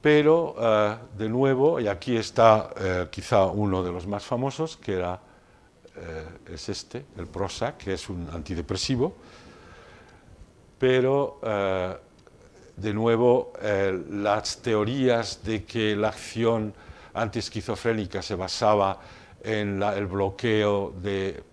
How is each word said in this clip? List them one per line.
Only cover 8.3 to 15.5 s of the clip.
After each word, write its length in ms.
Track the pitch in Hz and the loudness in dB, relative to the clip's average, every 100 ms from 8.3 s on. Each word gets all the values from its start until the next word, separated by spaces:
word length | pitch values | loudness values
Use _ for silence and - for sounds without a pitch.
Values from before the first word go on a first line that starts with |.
antidepresivo, 840 | 82 78 87 80 95 - 127 151 - - - - - - - - - - - - - - _ - _ | -10 -6 -8 -4 -4 -2 0 0 -4 -20 -20 -20 -20 -20 -20 -20 -20 -20 -20 -20 -20 -20 _ -20 _
pero, 600 | 127 127 127 139 139 - | 2 4 4 2 0 -4
eh, 560 | 113 104 98 95 92 92 - - - - - - - - | -4 0 0 0 -2 -6 -16 -20 -20 -20 -20 -20 -20 -8
de 160 | 107 | -4
nuevo, 580 | 104 113 113 123 123 - - | 0 2 4 6 4 0 -6
eh, 420 | 107 98 98 95 - | -2 2 2 -2 -6
las 480 | 101 101 107 - - | -4 0 0 0 -8
teorías 840 | - 107 104 135 127 117 110 - | -2 0 0 0 2 2 -2 -8
de 200 | - | -6